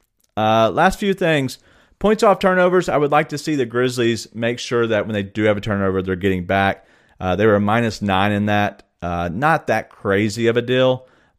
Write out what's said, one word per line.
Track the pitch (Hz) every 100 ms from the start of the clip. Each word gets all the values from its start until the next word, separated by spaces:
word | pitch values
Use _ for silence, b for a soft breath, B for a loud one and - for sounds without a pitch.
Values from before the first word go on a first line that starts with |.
| _ _ _ -
Uh, | 110 110 110
last | 95 180 190
few | 202
things. | 190 175 156 131 - b b b _
Points | 196 214
off | 226 190
turnovers, | 190 185 180 180 175
I | 147
would | 147
like | 147 156
to | 147
see | - 151
the | 117
Grizzlies | 117 127 123 117 113 -
make | 110 117 120
sure | - 120 117
that | 107 101
when |
they | 107
do | 98 -
have | 107 104
a |
turnover, | 101 101 98 95
they're | 92 92
getting | 98 92 87
back. | 98 98 - b b b b
Uh, | 92 90
they | 110
were | 101
a |
minus | 104 113 117 110
nine | 101 95 101
in | 104 104
that. | 104 104 - _ _
Uh, | 87 87 87
not | 87 147 156 -
that | 110 -
crazy | - 107 98 110 104 113
of | 120
a |
deal, | 120 127 127 127 b b b